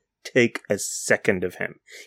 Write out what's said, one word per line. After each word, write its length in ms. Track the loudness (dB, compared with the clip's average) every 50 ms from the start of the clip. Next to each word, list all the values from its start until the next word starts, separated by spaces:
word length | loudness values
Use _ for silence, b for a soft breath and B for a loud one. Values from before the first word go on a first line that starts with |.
| _ _ _ _ _
take 340 | 0 4 4 4 4 2 -6 -4 -4
a 80 | -4 -2
second 640 | -2 -6 -8 -8 0 0 0 2 2 0 0 0 -2
of 120 | -6 -6
him. 200 | -8 -10 -10 -10 -14 _ B B B B